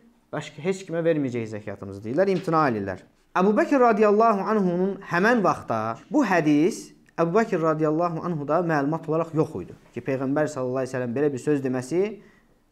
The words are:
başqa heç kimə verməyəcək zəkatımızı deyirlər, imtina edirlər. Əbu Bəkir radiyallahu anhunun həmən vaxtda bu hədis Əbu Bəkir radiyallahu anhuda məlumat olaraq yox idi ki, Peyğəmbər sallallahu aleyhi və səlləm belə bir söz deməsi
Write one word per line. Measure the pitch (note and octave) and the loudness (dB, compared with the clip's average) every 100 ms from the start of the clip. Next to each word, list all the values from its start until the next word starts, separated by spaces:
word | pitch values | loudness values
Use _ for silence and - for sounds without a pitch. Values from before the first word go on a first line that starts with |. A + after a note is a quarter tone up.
| _ _ _ | _ _ _
başqa | C#3+ D3+ - | -10 -10 -6
heç | D#3+ F#3+ | -4 -4
kimə | G3 E3 | -4 0
verməyəcək | E3 D#3 C3+ A#2+ A2 | 2 2 0 -4 -6
zəkatımızı | G#2 G#2 G2 G2+ G2 | -8 -10 -10 -10 -10
deyirlər, | G#2+ C#3+ G3 | -4 0 2
imtina | F3+ - D#3+ D3 | 0 2 2 2
edirlər. | G#2+ G2 F#2 - _ _ | 0 -4 -8 -12 _ _
Əbu | F3 F#3+ G#3+ | 0 2 2
Bəkir | D4+ C#4+ | 2 4
radiyallahu | A#3+ G#3+ G#3+ G#3 A3+ G3+ | 4 4 4 6 4 2
anhunun | F#3 G#3+ F#3 F3 F#3+ F#3+ - | 0 0 2 2 0 -4 -4
həmən | E3+ G#3 B3 | 0 2 4
vaxtda | F3 C#3+ - A2+ A2 A#2+ - | 2 0 -2 -4 -4 -6 -2
bu | C4 | 0
hədis | A3 F3 D3+ D3 F3 A3 - - _ - | 2 2 4 4 2 0 -12 -20 _ -2
Əbu | E3+ | 0
Bəkir | G3 A3 F3+ | 2 0 0
radiyallahu | D#3+ D#3 D#3 D#3 F3 D#3+ F3 | 0 0 0 0 -2 -4 -6
anhuda | D#3+ C#3 D#3+ | -4 -2 0
məlumat | E3+ D3+ C#3 D#3+ D3+ | 0 0 0 -2 -4
olaraq | D#3+ D#3+ | -4 -2
yox | D3+ D#3 G2 | -2 -2 -4
idi | E2+ - _ | -12 -16 _
ki, | A#2+ | -10
Peyğəmbər | C3 C3 C3+ D3 D3+ | -4 -2 -2 -2 -2
sallallahu | C3 B2+ C3 | -4 -4 -4
aleyhi | B2+ | -4
və | C3 | -6
səlləm | B2 A#2+ | -4 0
belə | D3 | 0
bir | C3 | 0
söz | D3+ D3 | -2 -2
deməsi | C3 B2+ B2 E3+ G#3 - - _ _ _ _ | -2 -4 -2 -2 -2 -6 -18 _ _ _ _